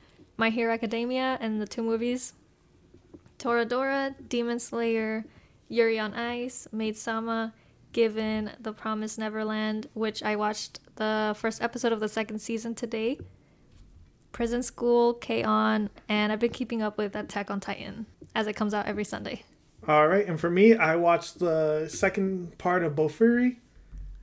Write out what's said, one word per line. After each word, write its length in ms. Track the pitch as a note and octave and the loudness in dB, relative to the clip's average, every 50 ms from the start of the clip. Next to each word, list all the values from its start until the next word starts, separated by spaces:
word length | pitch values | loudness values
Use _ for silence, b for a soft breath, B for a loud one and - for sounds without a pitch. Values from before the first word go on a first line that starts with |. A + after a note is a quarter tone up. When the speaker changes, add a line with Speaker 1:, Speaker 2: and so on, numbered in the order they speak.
| b b b b b b _ | b b b b b b _
Speaker 1:
My 140 | - A3+ A3+ | 0 0 2
Hero 220 | A3 A#3+ A#3 A3+ A3+ | 2 2 2 2 0
Academia 640 | A3+ A#3+ G#3+ A3+ A3+ A#3 B3 B3+ C4 C4 C4 C4 - | 0 -2 -2 -2 -2 -2 -2 -2 0 0 0 -2 -2
and 200 | - A3 A3 G#3+ | -2 -2 -2 -2
the 60 | G#3+ | -4
two 160 | G3+ - - A3+ | -4 -4 -4 -2
movies, 500 | A3+ A3+ A3+ A#3 A#3+ B3 B3+ - - - _ _ _ _ _ _ _ _ _ _ _ - - _ _ - - - - - - | 0 0 0 0 -2 -2 -2 -4 -8 -12 _ _ _ _ _ _ _ _ _ _ _ -20 -20 _ _ -20 -20 -20 -20 -18 -6
Toradora, 720 | - B3+ A#3 A#3 A#3 A3+ B3 B3+ C4+ C4+ C4+ C#4 C4+ C#4 C4+ - B3 A3 | -2 0 2 2 2 0 0 -2 0 0 0 -2 -2 -4 -6 -10 -8 -4
Demon 320 | - A#3+ A#3 A#3 A#3+ A#3+ | -2 -2 0 -2 -2 -2
Slayer, 640 | - - - A#3 A#3 A#3 A3+ A3 A3 A3 A3 A3 A3 b b b b b b b b _ | -2 -4 -2 -2 -2 0 0 0 0 -2 -4 -4 -6 b b b b b b b b _
Yuri 300 | A3 A#3 A#3 A3+ A3+ A3 | 2 2 4 4 2 0
on 160 | G#3+ G#3 G3+ | -2 -4 -4
Ice, 540 | A#3 A#3 A#3+ A#3+ A#3+ B3 C4 - - - - | -4 -6 -4 -4 -6 -6 -8 -8 -12 -12 -8
Maid-sama, 840 | - A3 A3 A3 G#3+ G#3+ - A#3+ A3+ A3+ A3+ A3+ A3+ A3+ A3+ A3+ A3 b b b b b - _ - | -6 -4 -4 -4 -4 -4 -4 -4 -4 -4 -2 -2 -2 -2 -4 -4 -8 b b b b b -20 _ 0
Given, 600 | A#3+ A#3 A3 G#3 A3 A3 G#3+ G#3+ A3 G#3+ G#3 - - | 2 2 2 2 0 -2 -2 -2 -2 -4 -6 -8 -10
The 120 | A3+ A3+ G#3+ | -10 -10 -10
Promised 460 | - - A3 A3 G#3+ G#3+ G#3+ - - | -6 -6 -4 -4 -4 -4 -6 -6 -6
Neverland, 680 | A3 G#3+ G#3+ A3 G#3+ G#3+ G#3+ G#3+ G#3+ G#3+ G#3+ G#3+ G#3 - - | -6 -4 -4 -4 -4 -2 -2 -2 -2 -2 -2 -4 -6 -8 -6
which 280 | G#3+ A3 A3 G#3+ - - | -4 -4 -4 -4 -4 -2
I 140 | G#3+ G#3+ | -2 0
watched 420 | G#3 G#3 G#3+ G#3+ - - - - - - - - | 0 0 -2 -2 -4 -8 -12 -14 -18 -20 -18 -8
the 400 | - A3 G#3+ G#3+ G#3+ G#3+ G#3+ G#3 | -4 -2 0 0 0 0 0 -2
first 240 | - - A3+ A3 - | -2 -2 -4 -2 -2
episode 320 | A#3 A#3 - B3 - A#3 A3+ | -4 -4 -4 -2 0 0 0
of 60 | G#3+ | 0
the 100 | G#3+ G#3 | -2 -2
second 300 | - A3+ A3 G#3+ G#3+ G#3+ | -2 -4 -4 -4 -6 -8
season 380 | - - A3+ A3 A3 A#3 A#3 | -6 -6 -6 -4 -4 -6 -6
today, 420 | - - A3 B3 A3 A3 A3+ C#4 D#4+ - b b b b b b b b b b b - - - - - - _ _ _ _ | -6 -6 -6 -4 -2 -2 -2 -2 -4 -8 b b b b b b b b b b b -20 -20 -20 -20 -20 -20 _ _ _ _
Prison 320 | - - A#3 A3+ A#3 A#3+ B3+ | -6 -4 -2 -2 0 -2 -2
School, 520 | - - - - A#3+ A#3+ A#3+ A#3+ A#3+ A#3+ | -4 -4 -2 2 4 4 6 6 4 2
K-On!, 760 | A#3+ - - A3+ A3+ A#3 A3 G#3+ G#3+ G#3+ G#3+ A3 G#3+ G#3 G3+ - - - - | 0 -4 -4 -2 0 2 2 2 4 4 4 2 2 0 -2 -6 -10 -6 -2
and 240 | G#3 G#3 G#3 G#3 G#3+ | 0 0 2 0 0
I've 60 | G#3+ | 0
been 140 | A#3+ A#3 A#3+ | 0 -2 -2
keeping 300 | - B3+ - A#3+ A3+ G#3+ | -4 -6 -4 -2 -2 -2
up 160 | G#3+ G#3 - | -2 -2 -2
with 180 | G#3+ G3+ G3+ | -4 -4 -4
Attack 340 | G#3+ G3+ - - G#3 G3+ - | -6 -8 -6 -6 -6 -6 -4
on 80 | G3+ G3 | -6 -6
Titan 480 | - - G3+ - - - G3 A3 A3 - - _ - - - | -6 -6 -8 -8 -8 -12 -12 -12 -12 -14 -16 _ -20 -6 -4
as 140 | A3+ G#3+ | -2 -2
it 80 | G#3+ G#3 | -2 -2
comes 200 | - G#3+ G#3 G#3 | -2 -2 0 0
out 120 | G#3 G3+ | 0 -2
every 180 | G#3+ G#3 G#3 G#3 | -2 -4 -4 -4
Sunday. 380 | - - - G#3 - - - - - - _ _ _ _ - - - | -4 -6 -8 -8 -8 -10 -10 -12 -18 -20 _ _ _ _ -8 0 4
Speaker 2:
All 180 | D3+ D3+ D3+ | 6 6 6
right, 200 | D#3 F3+ G3+ G3+ | 6 6 4 2
and 120 | F3+ E3+ D#3 | 2 0 0
for 120 | - E3+ | 0 2
me, 240 | E3+ F#3 G3+ A3+ A3+ | 6 8 10 10 10
I 200 | A3+ E3+ D#3 D#3+ | 8 6 4 4
watched 460 | E3+ E3+ E3+ E3+ E3+ E3+ - - - | 4 4 4 4 4 2 -4 -4 -2
the 480 | F3+ F3 D#3+ D#3+ D#3 D#3 D3+ D3+ D#3+ D3+ | 0 2 2 2 2 2 2 0 -2 -4
second 680 | - - - F#3+ F#3 G#3 G3 F#3+ F#3+ F#3 F3 E3+ - - | -2 0 0 2 2 2 0 0 -2 -4 -6 -8 -12 -4
part 260 | - F3+ F3+ F3+ E3+ | 0 2 2 2 2
of 100 | D#3 D3 | 2 2
Bofuri. 600 | C#3+ D#3 D3+ D3+ - A3+ A#3 A#3+ A#3+ B3 B3 B3 - - b b b b b b b b b b b | 2 2 2 4 6 6 6 6 6 4 2 2 0 -8 b b b b b b b b b b b